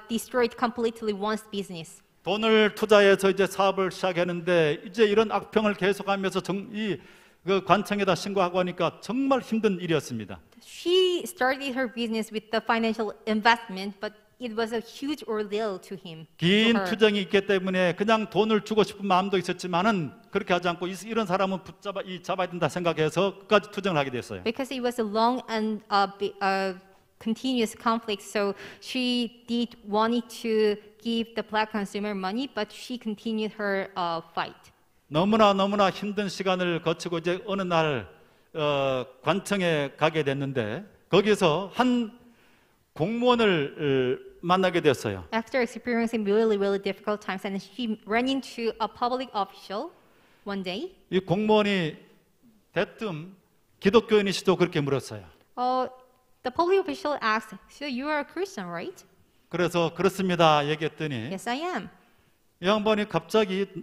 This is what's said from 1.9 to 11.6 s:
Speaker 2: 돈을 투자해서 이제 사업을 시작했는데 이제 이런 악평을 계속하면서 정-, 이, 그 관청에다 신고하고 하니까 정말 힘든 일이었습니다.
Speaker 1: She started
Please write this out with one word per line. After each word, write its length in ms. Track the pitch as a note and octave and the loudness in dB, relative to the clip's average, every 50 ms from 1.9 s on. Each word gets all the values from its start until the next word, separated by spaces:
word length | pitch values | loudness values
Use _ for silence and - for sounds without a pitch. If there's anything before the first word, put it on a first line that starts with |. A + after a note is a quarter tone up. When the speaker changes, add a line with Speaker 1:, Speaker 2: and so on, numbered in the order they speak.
| - - _ _ _ _ - | -16 -20 _ _ _ _ -4
Speaker 2:
돈을 520 | E3 F#3+ A3 A3 A3+ A3 G#3+ G#3+ G3+ G#3+ | -2 -2 0 4 6 6 6 6 6 4
투자해서 560 | - A3 G3+ G#3+ G3+ G3+ G3 G3 F#3 - G3 | 0 4 6 8 8 10 8 6 6 4 2
이제 160 | F#3 E3+ G3 | 4 4 2
사업을 440 | E3+ - - G3 G3 F#3 F#3+ F#3+ F3+ | 0 2 2 2 2 2 2 -2 -2
시작했는데 920 | E3 - - F#3+ F3+ E3+ F3 F3 F3 F3 E3 F3+ F3+ E3+ D#3+ D3 D3 - - | -2 -2 -2 -2 0 0 0 0 -2 -4 -2 2 4 4 4 4 2 -2 -6
이제 180 | A3 F3+ A3+ A3+ | -8 2 2 4
이런 280 | G#3 G3+ G#3+ A3+ G#3+ G3+ | 4 6 4 2 2 0
악평을 420 | G3+ - - - G#3+ G#3+ G#3 G3+ | -4 -4 0 0 2 2 2 0
계속하면서 680 | - F3+ G3 G3 G3 F#3+ F#3+ G3 G3 F#3+ F#3+ E3+ F#3+ - | 2 0 0 0 0 0 -2 -2 0 0 -2 -2 -2 -4
정-, 260 | - F3 G3+ F#3+ - G#3 | -2 -4 -4 -6 -8 -8
이, 260 | G#3 A3 G#3 E3 B2+ - - - - - _ _ _ - | -6 -4 -4 -4 -6 -8 -16 -20 -20 -20 _ _ _ -2
그 200 | E3 G3 F#3+ F#3 | 0 0 0 4
관청에다 500 | - A#3 G#3+ - - G#3 G3+ G3 F#3+ F3 | 4 4 4 4 -2 -2 0 2 2 0
신고하고 440 | - - G3+ G3 G3 F3+ F3+ F3 F#3 | 0 0 -4 0 0 0 2 2 0
하니까 380 | F3+ F3+ E3+ - E3+ D#3 - - | -2 -2 -2 -2 -2 -2 -2 -6
정말 400 | - - G#3+ C4 C#4 C4+ C4+ B3 | -10 -6 -4 -2 0 2 2 0
힘든 400 | - - A3 A3 G#3 G#3+ F#3+ F3 | 0 -2 -4 0 0 0 0 0
일이었습니다. 580 | F3+ E3 E3 D3 - - B2+ A2 G#2 F#2 G2 F2+ - _ _ - - | -2 0 0 0 0 -2 -8 -8 -8 -10 -12 -16 -16 _ _ -20 -20
Speaker 1:
She 600 | - - - - E4+ F4+ F#4+ F#4 F4+ F4+ E4 - | -20 -18 -8 -2 2 4 4 4 4 0 -2 -4
started 480 | A3+ - - B3+ B3+ C#4 C4+ | -6 -4 -2 0 0 0 0